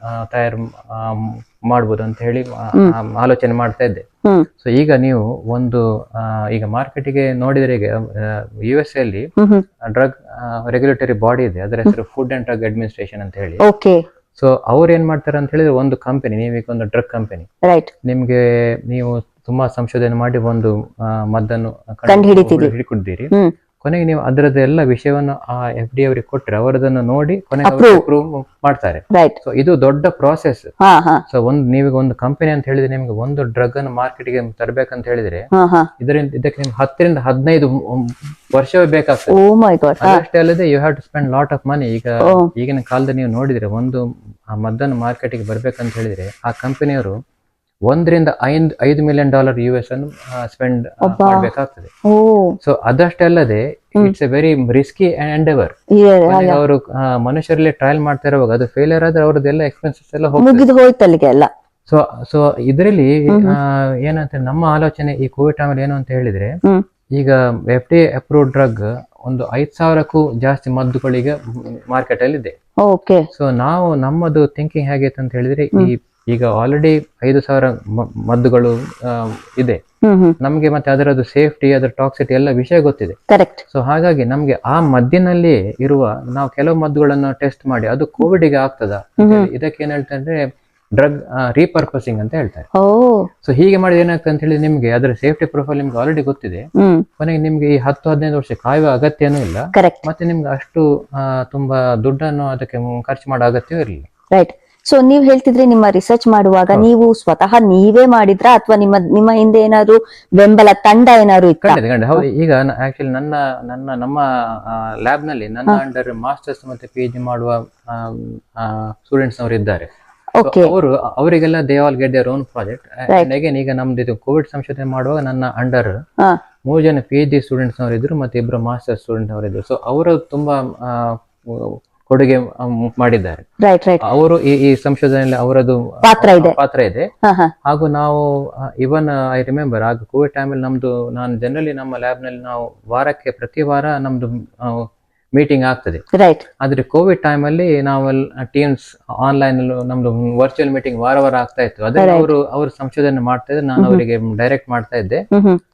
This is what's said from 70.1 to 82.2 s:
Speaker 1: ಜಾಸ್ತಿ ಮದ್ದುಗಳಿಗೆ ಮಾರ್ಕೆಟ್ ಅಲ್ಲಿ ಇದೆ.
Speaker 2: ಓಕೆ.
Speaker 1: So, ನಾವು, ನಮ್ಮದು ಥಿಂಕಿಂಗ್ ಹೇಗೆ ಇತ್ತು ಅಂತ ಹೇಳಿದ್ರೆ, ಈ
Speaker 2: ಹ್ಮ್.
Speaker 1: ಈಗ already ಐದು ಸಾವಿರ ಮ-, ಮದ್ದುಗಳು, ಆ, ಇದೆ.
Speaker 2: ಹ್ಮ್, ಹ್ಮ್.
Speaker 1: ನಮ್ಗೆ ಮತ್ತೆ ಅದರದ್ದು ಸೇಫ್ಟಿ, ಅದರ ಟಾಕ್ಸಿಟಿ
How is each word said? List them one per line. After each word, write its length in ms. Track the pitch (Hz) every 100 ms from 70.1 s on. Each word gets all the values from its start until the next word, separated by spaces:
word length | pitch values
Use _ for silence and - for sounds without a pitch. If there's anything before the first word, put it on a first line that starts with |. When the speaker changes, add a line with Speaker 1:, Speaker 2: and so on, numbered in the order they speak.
| 156 151
Speaker 1:
ಜಾಸ್ತಿ 360 | 117 135 139 131
ಮದ್ದುಗಳಿಗೆ 640 | 127 127 127 135 127 127 147 120 120 117 117 -
ಮಾರ್ಕೆಟ್ 340 | 127 123 107
ಅಲ್ಲಿ 140 | 127 151
ಇದೆ. 220 | 107 - _ -
Speaker 2:
ಓಕೆ. 400 | 202 185 - 185
Speaker 1:
So, 320 | 156 - 139
ನಾವು, 440 | 123 131 170 175 147
ನಮ್ಮದು 520 | 131 156 170 151 143
ಥಿಂಕಿಂಗ್ 420 | - 156 160 139
ಹೇಗೆ 160 | 143 135
ಇತ್ತು 160 | -
ಅಂತ 140 | 131 123
ಹೇಳಿದ್ರೆ, 300 | 127 143 147
ಈ 20 |
Speaker 2:
ಹ್ಮ್. 300 | 196 185 120 _ _ -
Speaker 1:
ಈಗ 140 | 117
already 640 | 120 107 120 147 156 156 151 _ 127
ಐದು 160 | 139
ಸಾವಿರ 220 | - 139 131
ಮ-, 580 | 120 104 110 117 - 110
ಮದ್ದುಗಳು, 480 | 117 123 123 120 117
ಆ, 500 | 131 - 123 117 113 110 - -
ಇದೆ. 160 | 123
Speaker 2:
ಹ್ಮ್, 500 | 104 _ _ 214 190
ಹ್ಮ್. 120 | 180 165
Speaker 1:
ನಮ್ಗೆ 280 | 135 151 151
ಮತ್ತೆ 220 | 147 139
ಅದರದ್ದು 320 | 139 143 131
ಸೇಫ್ಟಿ, 500 | 120 139 151 147 139
ಅದರ 140 | 139 127
ಟಾಕ್ಸಿಟಿ 460 | - 135 -